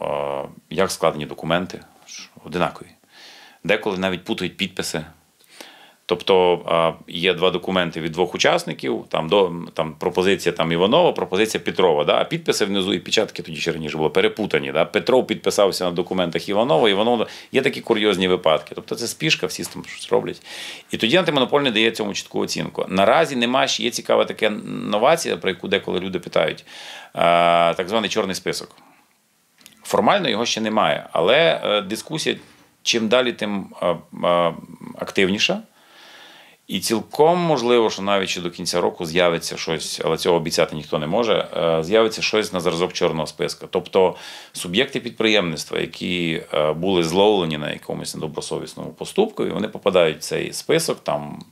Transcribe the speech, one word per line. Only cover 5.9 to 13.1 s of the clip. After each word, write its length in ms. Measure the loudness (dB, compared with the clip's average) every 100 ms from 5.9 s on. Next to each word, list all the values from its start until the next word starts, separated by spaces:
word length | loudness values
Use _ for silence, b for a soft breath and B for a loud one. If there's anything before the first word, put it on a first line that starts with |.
| B -4
Тобто, 560 | -2 4 4 6 4 2
а, 260 | 2 2 0 -10
є 260 | -2 0
два 160 | 2 2
документи 520 | 0 -2 0 0 -4
від 100 | -4
двох 240 | -2 -2 2
учасників, 720 | 2 2 -2 -6 -4 -6 -4
там, 200 | -4 2
до, 220 | 2 2 -2 -8
там 200 | -6 -6 -2
пропозиція, 540 | -2 2 2 2 0
там, 180 | -2 0
Іванова, 400 | 2 4 4 2
пропозиція 520 | 2 -2 0 0 -2 -4
Петрова, 380 | 2 4 4
да? 180 | 4 2
А 20 |
підписи 420 | 2 -4 -2 0 0
внизу 280 | 0 0
і 60 | -2
печатки, 440 | 0